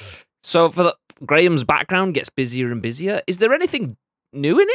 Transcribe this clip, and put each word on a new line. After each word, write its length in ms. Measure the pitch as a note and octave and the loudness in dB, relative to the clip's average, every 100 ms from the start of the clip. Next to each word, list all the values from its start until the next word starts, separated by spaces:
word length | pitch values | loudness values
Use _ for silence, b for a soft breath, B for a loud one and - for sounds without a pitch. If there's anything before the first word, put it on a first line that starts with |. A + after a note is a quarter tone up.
| B B B _ | B B B _
so 260 | - E3+ E3 | 0 2 2
for 140 | E3+ | 2
the, 120 | F3 - _ - C3+ | 0 0 _ -12 0
Graham's 380 | D3+ F3 D3+ | 4 4 2
background 500 | B2 D3 F3 F#3 F#3+ | 0 -2 0 -2 -2
gets 160 | C#3+ - | -4 -4
busier 420 | - B2 B2+ B2 | -4 -4 -4 -4
and 100 | A#2 | -4
busier. 400 | A2+ B2+ F#3+ G#3 - | -6 -6 -4 -4 -4
Is 120 | F3+ | 0
there 160 | A3+ | 2
anything 420 | D#4 F4+ C#4 D3 - _ _ _ | 2 0 -4 -6 -10 _ _ _
new 260 | C#3+ D3 C#4 | -2 2 4
in 80 | G#3 | 2